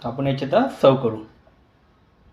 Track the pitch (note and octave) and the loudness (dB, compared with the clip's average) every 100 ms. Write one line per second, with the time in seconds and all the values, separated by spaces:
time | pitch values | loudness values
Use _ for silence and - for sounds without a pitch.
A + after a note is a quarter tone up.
0 | - C3 C#3 C3+ C3 F3+ C#4 - C#3 C3 | -10 -4 -2 -2 0 0 0 2 4 4
1 | A#2+ G#2+ - _ _ _ _ _ _ _ | 0 -6 -12 _ _ _ _ _ _ _
2 | _ _ _ | _ _ _